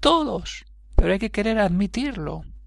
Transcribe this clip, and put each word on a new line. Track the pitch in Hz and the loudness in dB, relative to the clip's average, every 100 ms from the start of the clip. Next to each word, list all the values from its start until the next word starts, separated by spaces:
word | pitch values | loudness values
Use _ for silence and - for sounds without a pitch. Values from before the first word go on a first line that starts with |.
todos, | 294 330 294 170 170 - - - - - | 4 2 0 -4 -8 -14 -18 -20 -2 2
pero | 165 | 4
hay | 190 | 2
que | 220 | 0
querer | - 208 220 | -2 0 2
admitirlo. | 202 175 196 - 285 226 147 160 156 - | 2 2 0 -2 -4 -6 -8 -8 -12 -18